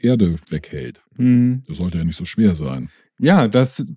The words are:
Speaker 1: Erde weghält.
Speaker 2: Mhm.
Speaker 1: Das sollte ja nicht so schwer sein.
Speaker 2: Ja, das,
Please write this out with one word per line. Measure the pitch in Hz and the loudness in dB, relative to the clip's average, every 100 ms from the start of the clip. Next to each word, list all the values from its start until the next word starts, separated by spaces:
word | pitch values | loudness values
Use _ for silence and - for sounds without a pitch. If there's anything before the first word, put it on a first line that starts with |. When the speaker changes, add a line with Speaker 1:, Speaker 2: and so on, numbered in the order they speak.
Speaker 1:
Erde | 123 123 90 80 - | 0 2 2 -2 -6
weghält. | 78 - 76 60 - _ - | -10 -8 -12 -12 -16 _ -2
Speaker 2:
Mhm. | 123 123 123 127 - | 2 4 2 0 -6
Speaker 1:
Das | 76 | -6
sollte | 90 85 | -4 -2
ja | |
nicht | 82 80 | -4 -6
so | - | -6
schwer | - 107 80 | 0 2 2
sein. | 71 65 - _ _ - | -4 -8 -12 _ _ -2
Speaker 2:
Ja, | 131 196 113 | 2 4 4
das, | 127 131 - - | 2 0 -2 -10